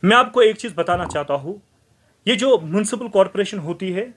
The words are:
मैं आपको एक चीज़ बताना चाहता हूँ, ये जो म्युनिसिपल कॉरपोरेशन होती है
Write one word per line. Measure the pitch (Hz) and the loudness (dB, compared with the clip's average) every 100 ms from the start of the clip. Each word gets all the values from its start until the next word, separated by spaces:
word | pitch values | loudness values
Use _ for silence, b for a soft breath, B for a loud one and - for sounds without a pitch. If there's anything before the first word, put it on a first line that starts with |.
मैं | 180 233 | 6 4
आपको | 254 247 | 4 4
एक | 220 214 | 4 2
चीज़ | 233 160 | -8 -6
बताना | 170 175 170 | -2 -2 -2
चाहता | 151 143 | -6 -4
हूँ, | 139 139 202 _ _ _ _ _ _ - | -4 -6 -14 _ _ _ _ _ _ -4
ये | 226 | 0
जो | 262 233 | 2 2
म्युनिसिपल | 160 180 214 233 240 | 0 -4 -2 -6 -4
कॉरपोरेशन | 202 190 196 196 208 | 0 0 0 -6 -6
होती | 151 170 190 | -8 -8 -6
है | 180 247 | -6 -8